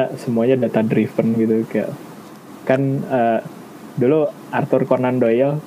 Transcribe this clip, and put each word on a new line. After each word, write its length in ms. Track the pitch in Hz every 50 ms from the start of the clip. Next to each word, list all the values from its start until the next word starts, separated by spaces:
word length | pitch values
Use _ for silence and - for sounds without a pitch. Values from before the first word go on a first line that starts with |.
| 131 - -
semuanya 400 | - - - 117 113 113 123 135 131
data 260 | 120 110 - 117 110
driven 480 | 110 - 110 107 107 - - 113 113 113
gitu, 320 | 113 110 110 110 113 113
kayak, 240 | - - 113 - - 143 - - - - - - - - - - - - - -
kan, 380 | - 131 131 139 135 135 139
eh, 380 | - - 135 123 117 117 113 113 - - - - - - - - - - -
dulu 320 | - 123 127 151 156 151 143 - - - -
Arthur 360 | - 120 147 - - 131 131
Conan 320 | - 131 127 127 127 127
Doyle, 400 | 127 123 113 113 120 135 143 147 151 151